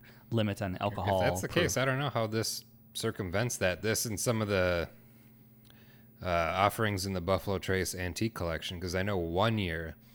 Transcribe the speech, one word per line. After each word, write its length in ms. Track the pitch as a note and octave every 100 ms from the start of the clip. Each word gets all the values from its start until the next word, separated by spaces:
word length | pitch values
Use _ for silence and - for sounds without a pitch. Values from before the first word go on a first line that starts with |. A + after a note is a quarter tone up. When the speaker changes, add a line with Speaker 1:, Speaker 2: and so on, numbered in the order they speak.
| - - -
Speaker 1:
limit 320 | A#2 G#2 G2
on 140 | G2 F2+
alcohol 400 | G2+ G2+ F#2+ F#2+
Speaker 2:
If 80 | F2
that's 120 | F2+
the 60 | -
Speaker 1:
proof. 160 | E3+
Speaker 2:
case, 120 | E3+ B2+
I 80 |
don't 140 | C3+ C3
know 120 | C#3+
how 160 | A#2+ A2
this 380 | A2 G#2+ - - - -
circumvents 640 | - A#2 - F#2 F#2+ A#2+ -
that. 240 | F#2+ F2
This 240 | G#2+ G#2+ A#2+
and 120 | G2+
some 220 | - A2+
of 80 | G#2
the, 400 | G2 F2+ F2 D#2+ - - - - - - - - - - - - -
uh, 40 | F2+ E2+ D#2+
offerings 520 | F#2 G2+ - G#2+ G2 G2
in 60 |
the 80 | F#2+
Buffalo 380 | E2+ F#2+ - F#2
Trace 360 | - F#2+ F2+
Antique 400 | F2+ F2+ - A2+
Collection, 460 | - E2+ D#2+ - F2
'cause 140 | F2+
I 80 | F2+
know 160 | G2 G2
one 400 | E2 F2 A2 A2
year 380 | F2+ E2 D#2+ - -